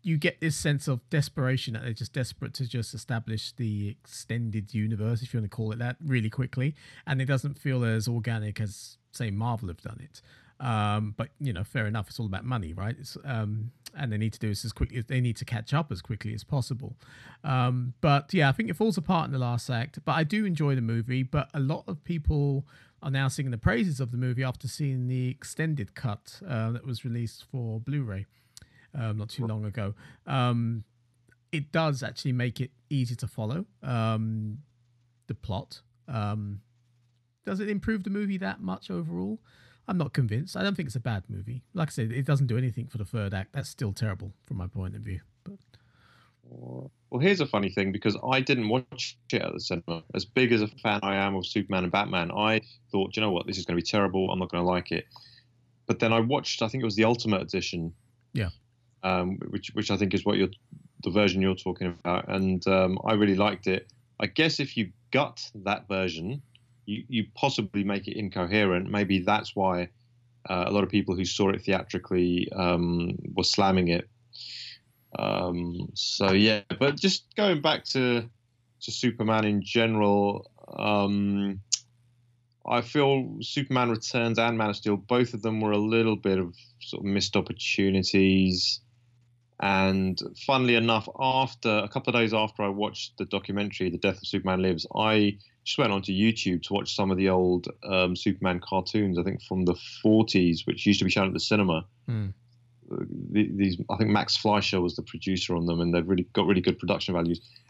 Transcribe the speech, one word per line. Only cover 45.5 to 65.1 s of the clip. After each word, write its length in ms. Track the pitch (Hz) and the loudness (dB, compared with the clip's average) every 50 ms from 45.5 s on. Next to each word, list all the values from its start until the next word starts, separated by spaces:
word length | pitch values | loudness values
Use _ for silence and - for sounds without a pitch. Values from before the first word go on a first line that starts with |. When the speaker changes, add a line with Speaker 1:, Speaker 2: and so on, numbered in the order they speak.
| 202 190 _ _ _ _ _ _ _ _ _ _ _ _ _ _ _ _ | -16 -16 _ _ _ _ _ _ _ _ _ _ _ _ _ _ _ _
Speaker 2:
Well, 800 | _ 123 123 123 123 123 127 127 135 139 _ _ _ _ - 123 | _ -20 -18 -16 -14 -12 -12 -12 -14 -14 _ _ _ _ -2 2
here's 200 | 147 190 202 190 | 4 4 6 4
a 60 | 190 | 2
funny 240 | - - 104 101 95 | 2 2 2 2 2
thing, 220 | 95 101 98 98 | 2 2 0 0
because 240 | 95 104 - 110 98 - - | 0 0 0 0 0 0 -2
I 160 | 123 131 135 | 0 0 2
didn't 280 | 131 139 139 123 110 107 | 4 2 2 2 2 2
watch 500 | 113 131 127 _ - - - - - _ _ _ | 0 0 -2 _ -10 -10 -10 -10 -10 _ _ _
it 100 | - 107 | -2 -2
at 100 | - 82 | -2 -2
the 80 | 80 80 | -6 -6
cinema. 420 | - - 92 85 - - 85 82 - _ - | -4 -4 -4 -4 -4 -6 -8 -8 -8 _ -6
As 100 | - 95 | -6 -6
big 280 | - _ 127 127 120 | -2 _ 2 4 6
as 100 | 120 110 | 6 4
a 60 | 107 104 | 4 0
fan 320 | - - - 113 101 104 | -4 -4 -2 0 0 0
I 140 | 101 98 98 | 0 0 0
am 180 | 98 98 98 98 | 2 0 0 0
of 120 | 95 90 | -2 -4
Superman 380 | - - 107 95 - 101 92 90 | -2 -2 -2 -2 0 0 0 0
and 80 | 87 | 2
Batman, 380 | 90 98 101 90 92 90 85 87 | 0 0 0 0 0 -2 -2 -2
I 300 | - 101 104 110 110 110 - - - _ _ _ | -2 0 2 2 2 2 0 -4 -20 _ _ _
thought, 240 | - 98 98 98 - | -2 -2 -2 0 0
"You 60 | 110 | 0
know 100 | 110 104 | 0 0
what, 140 | 92 85 - | 0 0 -2
this 120 | - - 95 | -4 -6 -6
is 60 | 87 | -4
gonna 120 | - 87 | -2 -2
be 60 | 87 | -2
terrible. 480 | 82 - - 104 101 95 90 95 92 90 | 0 2 2 2 2 2 2 0 0 0
I'm 80 | 90 92 | 0 -2
not 120 | 92 85 | -2 -2
gonna 160 | - 87 87 | -2 0 0
like 260 | 90 90 90 85 - | 2 0 0 -2 -2
it." 140 | 87 85 - _ - - - - - - _ _ _ _ _ _ _ _ _ | -6 -6 -6 _ -20 -20 -20 -20 -20 -20 _ _ _ _ _ _ _ _ _
But 120 | - 117 113 | -4 0 2
then 140 | 117 113 | 2 4
I 80 | 113 117 | 4 4
watched, 420 | 113 117 139 143 - - - - | 4 2 0 0 0 -4 -4 -2
I 60 | 117 110 | -2 -2
think 140 | - 131 | -2 -2
it 20 | 127 | -2
was 120 | 110 98 | -2 2
the 80 | 101 110 | 4 4
Ultimate 380 | 110 120 120 - 113 101 92 | 4 4 2 2 0 0 0
Edition. 500 | 87 80 - 92 85 - - 87 82 82 - _ _ _ _ _ _ _ | 0 -2 -4 -4 -2 -2 -4 -6 -6 -6 -10 _ _ _ _ _ _ _
Speaker 1:
Yeah. 180 | - 127 107 87 - _ _ _ _ _ _ _ _ _ | -4 -4 -2 -2 -6 _ _ _ _ _ _ _ _ _
Speaker 2:
Um, 360 | - 92 92 90 90 92 95 - - - | -2 0 0 2 0 -2 -4 -6 -6 -6
which, 220 | - 98 - - - | -8 -8 -8 -6 -4
which 160 | 110 101 - | -4 -2 0
I 60 | 101 | 0
think 180 | 95 104 95 98 | 0 2 2 0
is 100 | 92 - | 0 2
what 120 | 107 101 | 2 2
you're, 140 | 98 95 95 - _ _ _ - - - - _ - | 2 0 0 -2 _ _ _ -20 -20 -20 -20 _ -6
the 80 | - 101 | -6 0
version 300 | 85 104 104 98 87 95 | 2 4 4 4 4 4
you're 120 | 95 95 92 | 2 2 2
talking 340 | - - 92 90 - 95 90 | 0 -4 -6 -4 -2 -4 -4
about, 400 | 85 - _ 87 87 - - - | -4 -4 _ 0 0 0 0 -2
and, 360 | - 95 95 95 92 90 - 95 | -2 0 2 2 0 2 2 4
um, 300 | 95 95 92 92 92 95 - | 4 4 4 4 2 0 0
I 100 | 110 110 | 0 4
really 200 | 104 107 101 95 | 4 4 4 4
liked 320 | 92 101 104 98 - - | 4 4 2 2 0 -2
it. 240 | 95 92 - - - _ _ _ _ _ - | -2 -2 -2 -4 -10 _ _ _ _ _ -6
I 60 | 104 | -6
guess 340 | 101 - - 160 160 156 - | -2 2 2 2 2 2 -2
if 160 | 143 - - | -4 -4 -2
you 160 | 120 107 87 - _ _ _ | -4 -4 -4 -6 _ _ _